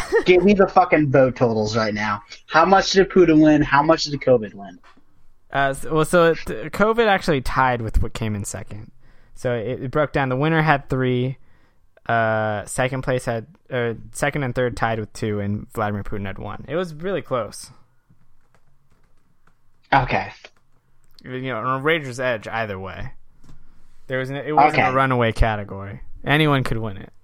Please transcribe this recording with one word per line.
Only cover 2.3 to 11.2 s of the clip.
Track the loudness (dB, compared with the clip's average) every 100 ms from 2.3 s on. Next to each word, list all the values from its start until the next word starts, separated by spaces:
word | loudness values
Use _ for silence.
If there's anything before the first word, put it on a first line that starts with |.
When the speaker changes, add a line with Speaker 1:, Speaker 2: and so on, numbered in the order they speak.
| -20 0
Speaker 2:
How | 2
much | 6 4 4
did | 2 4
Puda | 6 6 8
win? | 6 6
How | 4 4
much | 4 2
did | 0 -2
COVID | 2 2 2
win? | -12 -18 -18 -20 -20 -20 -20 -20 -20 -8
Speaker 1:
Uh, | -2 -2
s-, | -2
well, | -4 -2
so | 2 4 4
it, | 2
covid | -4 -10 -6 0 2 2 2
actually | 2 0 -2
tied | 0 0 2 0
with | 2 2
what | 2
came | -4 -6 -6
in |
second. | -8 -10 -12 -14 -16 -20 -20 -20 -20
So | -8 -4
it, | -4 -4 -6
it | -4
broke | -2 -2
down. | 0 -2
The | 0
winner | 0 2
had | 2 2 0
three. | -2 0 0